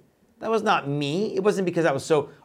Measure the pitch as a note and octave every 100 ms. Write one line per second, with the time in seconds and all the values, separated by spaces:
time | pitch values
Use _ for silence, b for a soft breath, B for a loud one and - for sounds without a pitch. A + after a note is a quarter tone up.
0 | _ _ _ _ A3 A3+ G#3 E3 C#3 D3
1 | C#3 E3+ A3 F#3+ G#3 F#3 F3+ E3+ E3 C3+
2 | - D3+ C#3+ B